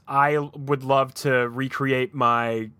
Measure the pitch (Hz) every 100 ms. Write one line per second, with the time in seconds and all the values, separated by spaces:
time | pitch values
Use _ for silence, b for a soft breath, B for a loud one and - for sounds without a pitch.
0 | - 139 143 151 147 147 135 143 131 135
1 | 131 - 147 127 120 120 131 - 135 127
2 | 127 143 120 117 117 113 110